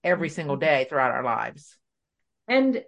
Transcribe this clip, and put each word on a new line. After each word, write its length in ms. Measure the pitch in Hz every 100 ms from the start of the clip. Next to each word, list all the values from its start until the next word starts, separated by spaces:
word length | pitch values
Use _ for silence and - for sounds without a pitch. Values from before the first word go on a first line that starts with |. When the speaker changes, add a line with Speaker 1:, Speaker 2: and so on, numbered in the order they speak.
Speaker 1:
every 260 | 175 180 165
single 260 | 160 151 139
Speaker 2:
Mm-hmm. 80 | 156
Speaker 1:
day 220 | 143 131
throughout 220 | 143 127
our 120 | 123
lives. 540 | 127 110 113 143 - _ _ _ _ _ _ _ -
Speaker 2:
And 360 | 262 269 254